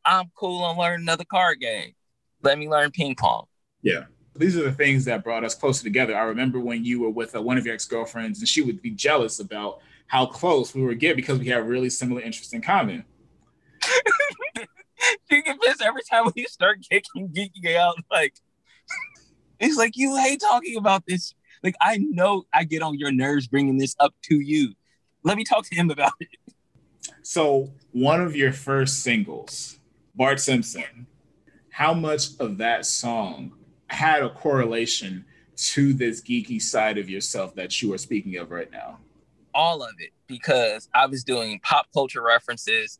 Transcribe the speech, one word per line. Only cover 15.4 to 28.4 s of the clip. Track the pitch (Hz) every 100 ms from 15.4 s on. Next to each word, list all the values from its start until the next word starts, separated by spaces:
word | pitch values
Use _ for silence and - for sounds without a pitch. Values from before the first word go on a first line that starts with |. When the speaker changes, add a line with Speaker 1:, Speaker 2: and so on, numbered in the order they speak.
Speaker 1:
get | 311 285
pissed | 494 -
every | 220 262 -
time | 233 226 233
we | 254
start | - 185 202 -
kicking, | 202 - 190 190
geeking | 160 196 190 170 170
out. | 175 170 -
Like, | 180 147 - _ _ _ _ - 784
<laughs> | 1077 - _ _ _ -
he's | 254 302
like, | 233 247
"You | 269 269
hate | 269 277
talking | 415 - 339 226
about | 202 190 180
this." | 180 - - _ _
Like, | 185 -
I | 185 214
know | 302 175 196 190 -
I | 156
get | 160 160
on | 160 143
your | 143
nerves | 127 135 143 123
bringing | 139 139 135
this | 135 -
up | 143 -
to | - 147
you. | 143 151 123 - _ _ _ _
Let | 170 208
me |
talk | 226 - -
to | 170
him | 170
about | 143 139 -
it. | 139 - - _ _ _ _ _ - -
Speaker 2:
So | - 170 147 135 135 - _
one | 123 135 165
of | 175
your | 147